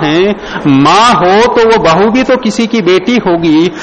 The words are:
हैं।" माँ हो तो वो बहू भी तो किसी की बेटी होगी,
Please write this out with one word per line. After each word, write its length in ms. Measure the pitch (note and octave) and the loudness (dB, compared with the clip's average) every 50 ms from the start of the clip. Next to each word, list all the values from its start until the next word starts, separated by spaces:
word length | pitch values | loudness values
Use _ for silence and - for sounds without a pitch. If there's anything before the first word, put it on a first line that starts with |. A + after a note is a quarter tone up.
| D#3+ | -2
हैं।" 320 | D3 D3+ E3+ F#3 G#3 G3+ G3+ - - - - - D3+ | -2 0 0 0 -2 -2 -6 -8 -12 -10 -4 -2 0
माँ 460 | C#3 C3+ C#3+ D3+ F3 G3+ A3+ B3 A#3 | 2 2 2 2 2 2 2 2 2
हो 280 | - F3+ F3+ F#3+ G#3 | 2 2 2 2 2
तो 280 | A#3 B3 A#3+ A#3+ A3+ A3+ | 2 2 2 0 2 2
वो 140 | A3+ G#3+ D#3+ | 2 2 2
बहू 280 | E3 D#3+ F3 G3 A3+ | 0 0 2 0 0
भी 120 | G#3 C4 B3+ | 0 0 0
तो 140 | - C4 B3 | 0 -2 -2
किसी 300 | - A3 G#3 - A#3 A3 | -2 -4 -4 -4 -4 -2
की 140 | A#3 A3+ | -2 -2
बेटी 340 | F#3 E3+ F#3 F#3 F#3 - B3 | 0 0 0 0 0 -2 -2
होगी, 560 | A#3+ - F#3 E3+ E3 E3 E3+ D3+ D#3 E3+ F3+ - - | -2 0 0 -2 0 0 0 2 2 0 0 -2 -6